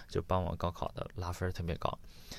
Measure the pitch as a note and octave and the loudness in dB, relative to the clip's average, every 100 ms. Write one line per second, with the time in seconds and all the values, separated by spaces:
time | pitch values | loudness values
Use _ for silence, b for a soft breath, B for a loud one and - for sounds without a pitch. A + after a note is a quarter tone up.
0 | - F2+ - F#2 E2+ E2+ F2 - - - | -2 0 4 4 4 2 0 0 -2 -2
1 | - - F2+ F#2 F2+ - E2+ - - - | -4 -2 -2 0 0 2 0 2 0 0
2 | B B B | B B B